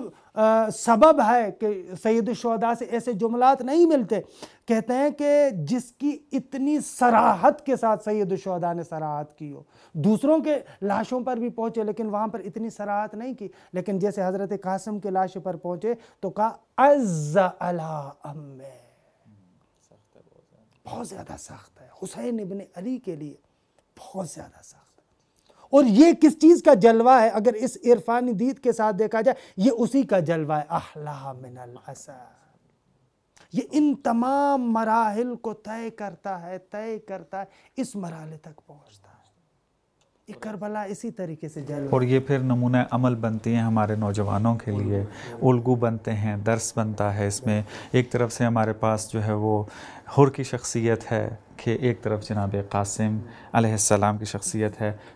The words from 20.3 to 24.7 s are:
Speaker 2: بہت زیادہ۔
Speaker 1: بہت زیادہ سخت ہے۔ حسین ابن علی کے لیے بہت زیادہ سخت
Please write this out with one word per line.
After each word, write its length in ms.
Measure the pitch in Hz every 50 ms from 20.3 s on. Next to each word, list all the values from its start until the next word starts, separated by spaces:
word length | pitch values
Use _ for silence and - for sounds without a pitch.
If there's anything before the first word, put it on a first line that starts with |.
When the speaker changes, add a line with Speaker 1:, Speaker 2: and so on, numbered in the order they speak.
| _
Speaker 2:
بہت 100 | _ _ _
زیادہ۔ 440 | _ _ _ _ _ _ - - -
Speaker 1:
بہت 120 | 226 240
زیادہ 300 | - 196 - - - - -
سخت 420 | - - 151 - - _ _ _
ہے۔ 60 | 131 - _ - 190
حسین 360 | 185 - 202 233 247 233 220
ابن 180 | 208 175 196 196 190 - -
علی 220 | 180 185 247 262
کے 180 | 240 - 190 165
لیے 200 | 147 151 143 139 - _ _ _ _ _ _ _ _ _ _ _ -
بہت 280 | - - - 190 185
زیادہ 360 | 147 - 151 147 - _ _ -
سخت 100 | -